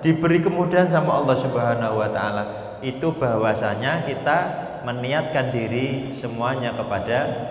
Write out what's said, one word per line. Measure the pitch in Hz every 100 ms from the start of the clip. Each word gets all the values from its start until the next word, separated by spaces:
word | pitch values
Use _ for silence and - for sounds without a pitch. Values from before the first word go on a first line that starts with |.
| 160
Diberi | 160 170 170
kemudahan | 165 175 170 175 180
sama | 175 185 143
Allah | 139 127
Subhanahu | 131 120 120 113 113 110
wa | 107
taala. | 98 104 101 104 - - - 131
Itu | 131 160 156
bahwasanya | 127 113 110 104 110 104 127 165 -
kita | - 147 160 180 - - -
meniatkan | 123 120 123 147 143 143 127
diri | 127 110 120 135 135 -
semuanya | - 120 113 120 135 120
kepada | 113 107 98 104 120 156 - -